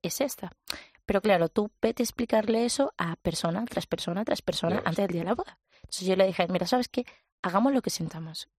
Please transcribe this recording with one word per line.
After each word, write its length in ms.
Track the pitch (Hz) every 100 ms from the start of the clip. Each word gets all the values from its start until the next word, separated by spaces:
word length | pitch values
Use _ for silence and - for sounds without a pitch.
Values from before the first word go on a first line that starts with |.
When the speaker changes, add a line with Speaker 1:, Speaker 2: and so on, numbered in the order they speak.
Speaker 1:
es 180 | 170 -
esta. 300 | 277 - 180 - - - - _ -
Pero 140 | 196
claro, 280 | 214 185 165
tú 220 | - 208 _
vete 220 | 226 -
a 20 | 233
explicarle 580 | - 240 220 214 226 240
eso 280 | - 277 -
a 180 | 170 165
persona 500 | - 160 165 180 233
tras 220 | - -
persona 360 | - - 175
tras 200 | 226 202
persona 320 | - - 170 175
Speaker 2:
Ya 40 |
ves. 60 | -
Speaker 1:
antes 160 | 165 196
del 60 |
día 80 | 170
de 80 | 165
la 60 | 247
boda. 220 | 370 - _ _
Entonces 280 | - - 190
yo 100 | 185
le 120 | 190
dije, 180 | 175 175
"Mira, 200 | 185 180
¿sabes 220 | 254 247
qué? 160 | - 247 - _ _ 175
Hagamos 280 | 185 262
lo 80 | 262
que 80 | -
sintamos. 580 | - 160 160 160 160 -